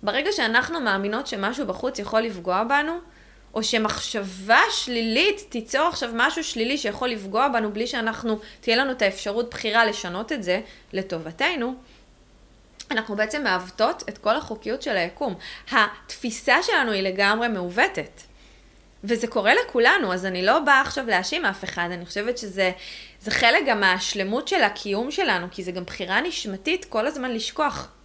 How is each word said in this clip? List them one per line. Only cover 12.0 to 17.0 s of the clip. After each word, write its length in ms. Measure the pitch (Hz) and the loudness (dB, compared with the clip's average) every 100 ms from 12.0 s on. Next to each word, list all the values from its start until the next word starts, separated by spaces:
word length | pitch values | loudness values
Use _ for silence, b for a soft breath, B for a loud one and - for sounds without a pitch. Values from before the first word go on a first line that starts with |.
| B _ _ _ - - _ _ - | B _ _ _ -20 -20 _ _ -4
אנחנו 260 | 240 220 202 | -4 -4 -2
בעצם 280 | 214 294 | 0 0
מעוותות 580 | 254 185 185 - 226 349 - | 2 0 -2 0 0 2 -8
את 100 | 220 | -4
כל 180 | 208 247 | 0 0
החוקיות 460 | 302 220 - 254 | 0 -8 -6 -6
של 140 | 302 202 | -2 0
היקום. 380 | 170 - - 170 B B - | -2 -2 -4 -4 B B 0
התפיסה 920 | 269 208 - - - 247 220 - 262 | 4 4 0 -12 -6 -4 -2 4 4
שלנו 300 | - 381 254 | 4 2 2
היא 100 | 202 | 2